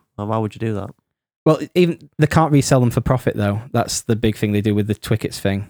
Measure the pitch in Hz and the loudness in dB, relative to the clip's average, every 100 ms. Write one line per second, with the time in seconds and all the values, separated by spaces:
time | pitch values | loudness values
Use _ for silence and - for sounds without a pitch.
0 | _ - 104 110 107 - 113 104 95 - | _ -10 -4 -4 -4 -6 -6 -6 -8 -14
1 | _ _ _ _ - 156 151 180 170 - | _ _ _ _ 0 0 0 2 2 0
2 | 147 - 151 170 160 147 - 135 120 117 | -8 -2 2 4 4 4 4 4 2 2
3 | - 127 - 110 101 104 123 120 - - | 0 0 -2 -2 -2 -2 -4 -4 -4 -4
4 | - 110 110 104 107 104 107 104 104 104 | -2 0 0 0 0 0 2 0 0 -4
5 | - 110 92 - 98 98 104 | -2 -2 -4 -4 -2 -2 -4